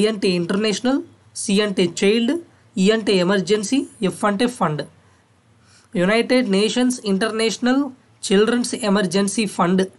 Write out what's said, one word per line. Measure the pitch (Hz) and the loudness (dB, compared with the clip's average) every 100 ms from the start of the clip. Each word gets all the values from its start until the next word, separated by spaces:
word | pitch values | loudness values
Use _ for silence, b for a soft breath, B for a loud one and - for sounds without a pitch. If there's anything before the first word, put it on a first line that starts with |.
| 208 | 2
అంటే | 214 202 180 | 0 -2 0
ఇంటర్నేషనల్, | 170 196 220 202 247 285 339 - _ - | -2 -2 -2 -2 -2 -2 -4 -16 _ -10
సి | - 202 | -2 0
అంటే | 214 190 170 165 | 0 0 -2 0
చైల్డ్, | 196 226 233 330 - b b - | 2 2 0 -2 -6 b b 0
ఈ | 190 | 2
అంటే | 226 214 196 | 2 2 2
ఎమర్జెన్సీ, | 175 202 175 214 196 269 277 - | 2 0 0 -2 0 -2 -2 -4
ఎఫ్ | 190 - 208 | -4 -2 -2
అంటే | 202 240 | 0 -2
ఫండ్. | - 165 147 - - b b b _ _ _ b b b - | -2 -4 -4 -8 -18 b b b _ _ _ b b b 0
యునైటెడ్ | 180 226 233 254 208 | 2 2 2 2 2
నేషన్స్ | 190 214 240 254 247 208 | 0 0 0 0 -2 -2
ఇంటర్నేషనల్ | 190 220 220 226 - 247 262 285 - _ _ | -2 -2 -2 -2 0 0 0 -2 -8 _ _
చిల్డ్రన్స్ | - 190 220 240 240 - | 0 2 4 2 -2 -4
ఎమర్జెన్సీ | 214 190 180 190 202 240 208 | 0 0 0 0 0 -2 -4
ఫండ్ | - 175 185 190 | 0 0 2 -2